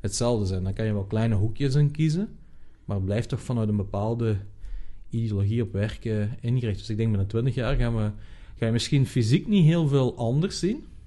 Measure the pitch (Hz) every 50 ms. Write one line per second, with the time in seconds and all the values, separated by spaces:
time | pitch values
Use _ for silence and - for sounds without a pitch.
0 | - 101 95 - 120 120 123 110 104 92 95 92 90 98 98 - 110 110 104 101
1 | 98 98 - 110 110 117 110 98 104 117 117 - 143 135 127 147 147 143 147 151
2 | 156 160 151 175 208 220 - - - - - - - - - - - - 104 101
3 | 98 95 104 113 117 - - 117 - - 127 117 110 104 107 104 98 98 - 101
4 | 104 110 117 117 120 113 107 98 101 - - - - - - - - - - -
5 | - - - 113 113 110 104 98 98 101 110 120 113 101 - 95 104 110 - -
6 | - 113 110 107 104 101 131 - - 117 120 127 120 110 101 98 - - 113 104
7 | 113 113 107 98 95 101 - 113 120 135 120 135 120 113 143 120 120 117 117 113
8 | 107 104 104 - - - - - - - - - 117 113 113 120 - - - 139
9 | 131 123 - 131 113 107 131 - - - 208 196 170 151 165 170 160 143 139 139
10 | 131 123 - - 120 113 131 147 170 196 - - - 180 233 311 - - - -
11 | -